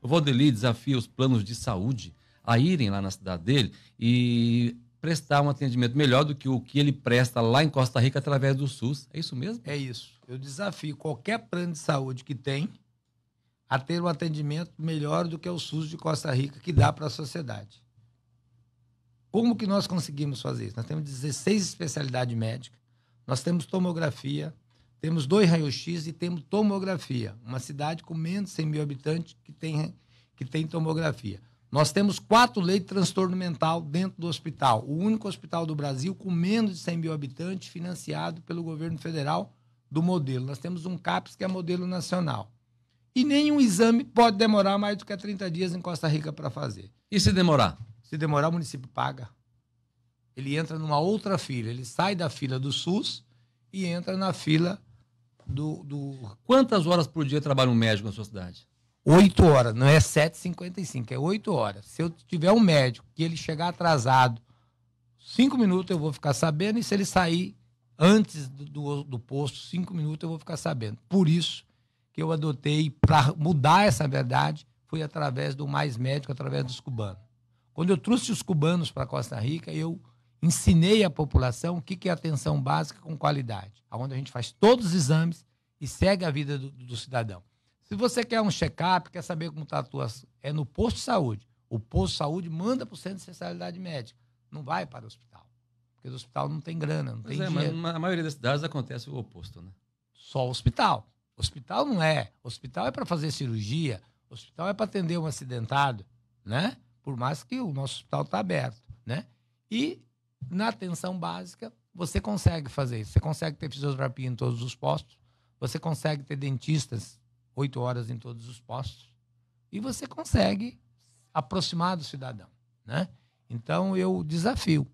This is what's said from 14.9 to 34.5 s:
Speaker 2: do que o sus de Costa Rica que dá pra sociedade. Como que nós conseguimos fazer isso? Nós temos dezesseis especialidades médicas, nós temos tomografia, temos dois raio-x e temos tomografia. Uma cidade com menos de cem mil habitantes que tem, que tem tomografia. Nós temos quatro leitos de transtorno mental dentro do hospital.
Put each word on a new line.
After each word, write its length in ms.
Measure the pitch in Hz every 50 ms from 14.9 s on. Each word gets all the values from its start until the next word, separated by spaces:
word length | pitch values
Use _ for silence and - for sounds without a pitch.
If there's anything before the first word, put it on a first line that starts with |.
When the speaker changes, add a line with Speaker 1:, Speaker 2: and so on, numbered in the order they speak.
| 165 156 147 147 151 165 175
Speaker 2:
do 140 | 170 160 -
que 80 | - 175
o 100 | 175 165
sus 300 | - - - 156 160 151
de 80 | 160
Costa 360 | 165 - 160 160 143 - 156 139
Rica 280 | 127 135 139 - -
que 120 | - 180 170
dá 200 | - - 147 151
pra 180 | - 156 147
sociedade. 720 | - - 160 131 - 170 160 123 110 104 104 104 - _ _ _ _ _ _ _ _ _ _ _ _ _ _ _ _ _ _ _ _ _ _ _ _ _ _ _ _ _ _ _
Como 260 | - 196 226 240 233
que 100 | 196 226
nós 200 | 196 196 202 180
conseguimos 540 | - 175 180 - - 147 143 147 147 135 117 -
fazer 240 | 139 131 120 110
isso? 100 | 101 101
Nós 100 | - 117
temos 180 | - 151 156 156
dezesseis 580 | 143 139 127 127 151 131 - - - 202 - 95
especialidades 760 | 82 - - 175 156 123 - - - 123 127 127 123 117
médicas, 420 | 117 113 110 113 127 131 - _ _ _ _ _ _ _ _ _ _ _
nós 160 | - 131 127 -
temos 240 | - 175 175 147
tomografia, 880 | - - 190 180 180 170 160 165 151 123 - - 139 143 147 151 156 156 _ _ _ _ _ _ _ _ _
temos 260 | - 156 165 165 143
dois 240 | 131 175 208 214 170
raio-x 560 | 165 170 156 143 127 - - - 170 170 151
e 60 | 160 160
temos 300 | - - 175 180 170 135 _
tomografia. 880 | - 202 220 208 196 196 190 190 190 151 - - 131 123 110 101 101 113 -
Uma 140 | 110 123 127
cidade 460 | 127 - 147 139 147 151 165 156 -
com 100 | - 165
menos 360 | 160 160 165 180 202 202 180
de 60 | -
cem 100 | - 160
mil 140 | 156 151 151
habitantes 560 | 151 143 143 127 - 147 156 170 165 - - _ _
que 80 | -
tem, 420 | 151 _ - 160 156 147 156 170 180 - _ _ _ _ _ _ _
que 80 | _ 135
tem 200 | 123 - 160 160
tomografia. 760 | 156 - 170 160 160 160 156 165 156 139 - - 107 95 98 - _ _ _ _ _ -
Nós 180 | 139 151 147
temos 280 | - - 202 202 190 -
quatro 420 | - - 208 226 247 240 233 220 185
leitos 240 | 170 190 202 180
de 80 | - 190
transtorno 400 | 196 185 - - - 190 185 185
mental 460 | 185 185 180 165 - - 160 165 170
dentro 400 | 170 147 143 170 185 190 185 -
do 60 | 165
hospital. 580 | 170 156 - - 165